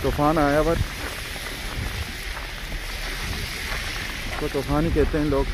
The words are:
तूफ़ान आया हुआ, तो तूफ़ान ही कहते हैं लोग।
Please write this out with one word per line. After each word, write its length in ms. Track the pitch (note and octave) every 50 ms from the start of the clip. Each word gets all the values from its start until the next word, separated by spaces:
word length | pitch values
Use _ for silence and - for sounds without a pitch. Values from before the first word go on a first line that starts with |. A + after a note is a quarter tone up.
| -
तूफ़ान 340 | C#3 - - D3 D3 D#3+ E3
आया 220 | D3 C#3+ C#3+ D3+
हुआ, 140 | D#3 D#3+ E3+ - - - - - - - - - - - - - - - - - - - - - - - - - - - - - - - - - - - - - - - - - - - - - - - - - - - - - - - - - - - - - - - - - - - - - - - - -
तो 80 | - D3+
तूफ़ान 380 | - C#3+ B2+ A#2 C#3+ D3 D#3
ही 60 | E3+ -
कहते 240 | D#3+ C#3+ C3 - D#3
हैं 80 | D3
लोग। 200 | D3+ C#3+ C3+ C#3 -